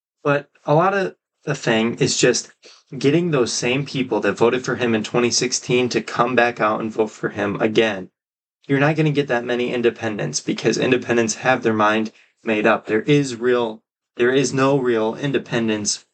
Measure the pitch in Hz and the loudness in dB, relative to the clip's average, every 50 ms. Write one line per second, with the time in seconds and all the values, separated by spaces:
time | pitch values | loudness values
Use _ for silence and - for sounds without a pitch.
0 | _ _ _ _ - 147 143 143 - _ _ _ - 151 147 160 185 196 202 196 | _ _ _ _ -2 -2 -2 -2 -4 _ _ _ -2 0 2 2 2 2 0 0
1 | 185 - - _ _ _ _ _ - 156 147 - - - 113 110 113 120 120 - | -2 -4 -6 _ _ _ _ _ -6 -6 -6 -4 -2 0 0 2 2 0 0 0
2 | 131 113 - - 131 123 127 - - - _ _ _ - - _ _ - 151 123 | 0 0 0 2 2 2 2 0 -4 -10 _ _ _ -20 -20 _ _ -16 -8 0
3 | 123 139 147 170 175 170 147 127 117 110 - - 127 120 127 143 135 - - 131 | 0 2 2 2 2 2 0 0 0 0 -2 -4 -2 -2 -2 -2 -4 -4 -4 -6
4 | 120 - 110 101 101 101 95 - 117 117 123 127 - 131 123 110 127 117 113 107 | -4 -2 -2 0 0 -2 0 2 2 2 2 0 -4 -4 -4 -2 0 0 0 -2
5 | 104 - - 120 120 113 110 - 127 123 - - - - 123 123 127 117 - 113 | -2 -2 0 0 0 0 0 0 -2 -2 -4 -6 -2 0 0 2 2 0 -2 -2
6 | 113 - - - 120 127 127 120 120 120 117 - 110 107 110 113 113 107 110 117 | -4 -4 -2 -2 0 0 2 2 2 2 0 0 -2 0 0 -2 -4 -4 -2 -2
7 | 110 107 - - - 107 98 107 104 104 95 - 113 110 107 117 113 107 101 95 | -4 -4 -4 -8 -8 -6 -4 -2 -4 -2 -2 -2 -2 0 2 2 2 2 -2 -6
8 | 92 - _ _ _ _ _ _ _ _ _ _ _ - 139 135 143 156 160 151 | -10 -14 _ _ _ _ _ _ _ _ _ _ _ -2 0 2 2 2 2 2
9 | 156 151 143 143 143 139 123 120 120 123 123 120 123 120 120 123 117 117 110 - | 2 2 2 0 0 0 -2 -2 -2 -2 -2 -2 -2 -2 -2 2 2 2 0 0
10 | 113 113 104 101 101 - - - - - 110 - - 117 110 117 113 123 127 120 | -6 -6 -4 -4 -6 -4 -6 -6 -4 -4 -4 0 0 0 0 2 2 0 0 0
11 | - - 120 120 113 107 - - - 127 131 117 117 113 110 107 104 107 107 110 | 0 0 0 2 2 0 -2 -2 0 0 0 2 0 0 2 2 2 2 2 0
12 | 110 110 _ _ _ _ _ _ - 113 107 107 107 113 107 98 - - 107 110 | -2 -4 _ _ _ _ _ _ -4 -2 -2 2 2 2 2 2 0 -2 -2 0
13 | 107 151 147 147 143 131 120 110 120 123 123 120 120 110 110 - _ _ _ _ | 2 4 2 2 2 0 -4 -2 0 2 2 2 0 -2 -6 -10 _ _ _ _
14 | _ _ _ - 120 127 131 143 131 - - 135 135 135 143 135 123 123 113 110 | _ _ _ 0 2 4 4 2 2 2 2 2 2 4 2 2 2 2 2 2
15 | 110 113 113 - 139 143 127 113 - - 127 117 113 110 107 104 104 101 - - | 0 -2 -2 -4 -4 -2 -2 -2 -4 -2 -4 -2 0 0 -2 -2 -2 -4 -6 -6
16 | _ _ | _ _